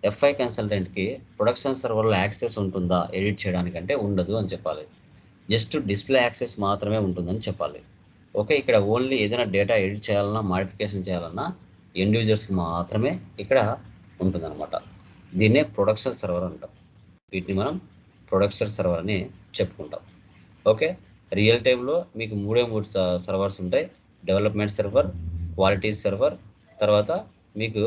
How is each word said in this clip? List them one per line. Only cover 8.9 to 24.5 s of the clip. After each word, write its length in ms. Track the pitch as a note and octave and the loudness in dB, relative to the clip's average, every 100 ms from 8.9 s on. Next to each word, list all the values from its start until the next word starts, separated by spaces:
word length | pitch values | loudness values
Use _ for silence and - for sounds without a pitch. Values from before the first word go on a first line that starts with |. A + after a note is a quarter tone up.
only 220 | A#2 C3 C3 | 2 2 2
ఏదైనా 220 | G#2 A#2+ A#2 F#2+ | 0 0 0 0
డేటా 180 | G2+ A2+ F#2+ | 2 2 2
ఎడిట్ 180 | G2+ - | -4 0
చేయాలన్నా, 340 | G2+ G2+ G#2+ G2+ | 0 2 0 0
మాడిఫికేషన్ 540 | F#2 F#2+ - G#2 G2+ F#2 | 0 -2 -4 -4 -4 -4
చేయాలన్నా 380 | F2+ E2 F2+ D3 F#3 - - - F2+ | -4 -4 -6 -6 -8 -16 -20 -12 0
end 120 | G2 A2 | 2 4
యూజర్స్‌కి 360 | A2 G#2+ - F#2 | 4 2 2 -2
మాత్రమే 500 | E2+ E2+ F2+ G#2+ B2+ F3+ - - | 0 -2 -2 -2 -2 -2 -10 -14
ఇక్కడ 140 | G2+ C3 G#2+ B2 - - - - | 2 2 2 -2 -10 -20 -20 -2
ఉంటుందన్నమాట. 500 | F#2 E2+ D#2+ D2+ D2 - - - - - - F2+ | -2 -2 -6 -10 -6 -8 -8 -20 -20 -20 -10 2
దీన్నే 220 | G#2+ B2+ D3+ - | 4 6 2 0
ప్రొడక్షన్ 400 | G2 G#2+ C3 A2+ | 0 2 -2 -6
సర్వర్ 240 | G2+ F2 F2+ | -4 -2 -4
అంటాం, 240 | D#2 - - _ - - _ _ | -8 -16 -20 _ -20 -20 _ _
వీటిని 220 | - F2+ F#2+ | -8 -2 -2
మనం 140 | A#2 F3+ - - _ _ - | -2 -4 -10 -20 _ _ -2
ప్రొడక్షన్ 420 | G2 G2+ - G#2+ G#2+ | 2 2 0 -4 -2
సర్వర్ 240 | F2+ E2+ | -2 0
అని 120 | F2+ G2+ - - - - | -2 -2 -4 -12 -18 -4
చెప్పుకుంటాం. 460 | F#2 - D2+ D#2 - - - - - - G#2+ | -4 -4 -14 -14 -16 -20 -20 -20 -20 -2 2
ఓకే, 220 | A2 D#3+ F#3 - - _ F#2+ | 4 2 -2 -14 -20 _ 2
రియల్ 220 | G#2 A#2+ A#2+ | 4 6 4
టైమ్‌లో 300 | B2+ B2 E3 F3 A2 | 2 2 -2 -2 -8
మీకు 160 | A2+ G#2 | -6 -4
మూడే 200 | G2+ A#2 A#2+ | 0 2 2
మూడు 160 | A2 G2 | -2 -2
స-, 260 | G2 F2+ F2+ F2+ | 0 0 0 -2
సర్వర్స్ 320 | F#2+ G2 F#2+ | -2 -2 -2
ఉంటాయి, 220 | F2+ B2+ E3+ _ _ _ | 0 0 -2 _ _ _
డెవలప్‌మెంట్ 520 | - F#2+ G#2 | 0 2 2